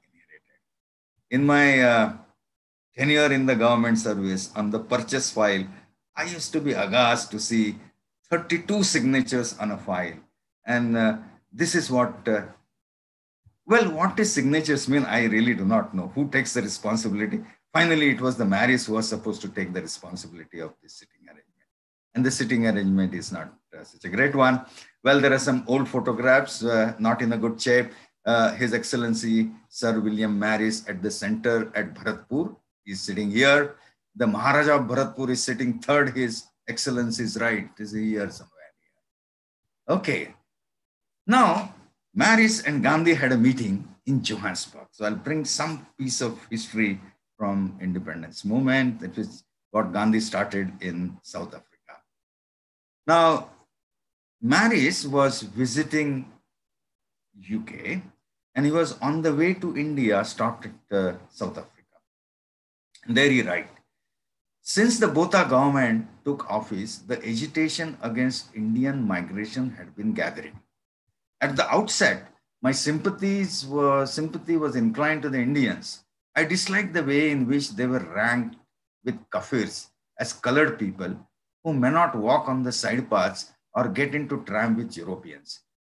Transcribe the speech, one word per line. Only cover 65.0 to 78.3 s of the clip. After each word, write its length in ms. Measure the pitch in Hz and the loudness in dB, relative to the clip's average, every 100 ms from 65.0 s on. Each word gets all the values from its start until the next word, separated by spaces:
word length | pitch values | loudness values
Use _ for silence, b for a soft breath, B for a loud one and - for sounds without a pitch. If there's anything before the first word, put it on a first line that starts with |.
| 165 | 2
Botha 400 | 139 180 190 170 | 2 4 4 4
government 580 | 131 139 139 123 113 113 - 143 | 4 4 4 2 0 -2 -10 -6
took 240 | 143 - | -6 -4
office, 500 | 104 - 95 113 - | -6 -4 -8 -8 -10
the 180 | 95 120 110 | -8 -8 -4
agitation 720 | 113 151 160 156 - 160 135 | -6 -4 -2 -2 -2 -8 -8
against 540 | 120 113 127 127 - 110 | -6 -2 -2 -2 -8 -6
Indian 520 | 110 113 135 139 107 | -2 0 0 0 -2
migration 640 | 90 87 95 107 135 127 | -2 -4 -8 -8 -6 -6
had 240 | 117 85 - | -8 -16 -8
been 180 | 110 | -4
gathering. 460 | 107 - - - - _ _ _ _ _ _ _ - | -2 -4 -6 -14 -18 _ _ _ _ _ _ _ -4
At 160 | 143 139 | -2 0
the 120 | - | 0
outset, 540 | 151 214 - 147 95 - _ _ _ | 2 0 2 2 0 -6 _ _ _
my 100 | 127 | -2
sympathies 920 | 135 147 151 196 190 196 196 185 - 135 | -2 -2 -2 -2 -2 -2 0 -2 -6 -4
were, 400 | 143 139 139 135 | 0 2 2 0
sympathy 520 | 156 156 160 - 165 | -2 -6 -6 -2 0
was 180 | 151 123 | 0 0
inclined 480 | 113 113 151 156 | 0 2 0 0
to 60 | 143 | -2
the 120 | 131 | -2
Indians. 640 | 123 143 117 82 - - _ _ _ 147 | 0 2 0 -2 -10 -16 _ _ _ -2
I 80 | |
disliked 500 | 160 185 - 196 190 | 0 0 -2 -2 -2
the 100 | 170 | -2
way 280 | 139 143 151 | 0 2 2
in 160 | 143 123 | 2 2
which 240 | 143 139 | 0 -2
they 160 | 104 123 | -4 -2
were 180 | 127 85 90 | -2 -4 -2
ranked 400 | 117 | 0